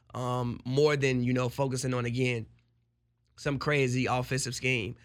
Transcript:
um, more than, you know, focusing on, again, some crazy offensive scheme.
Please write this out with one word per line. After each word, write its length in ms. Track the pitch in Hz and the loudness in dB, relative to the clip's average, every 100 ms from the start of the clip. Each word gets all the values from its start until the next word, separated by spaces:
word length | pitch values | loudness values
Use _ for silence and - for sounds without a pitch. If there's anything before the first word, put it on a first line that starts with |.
| _ | _
um, 460 | 117 123 123 120 - 123 | -6 -4 -2 -2 -4 -2
more 320 | 135 147 147 | 4 4 4
than, 260 | 139 127 | 2 2
you 80 | 123 | 2
know, 160 | 127 123 | 2 0
focusing 460 | 131 139 123 131 | 0 -2 -2 -2
on, 100 | 123 | -2
again, 440 | 120 120 127 117 110 _ _ _ _ _ _ _ _ - | -2 0 0 0 -6 _ _ _ _ _ _ _ _ -8
some 220 | 151 135 | -4 -2
crazy 480 | 151 147 127 127 107 | 0 2 2 2 0
offensive 460 | 127 127 131 127 | 0 -2 -4 -4
scheme. 440 | - 127 127 92 - | -4 -2 0 -2 -10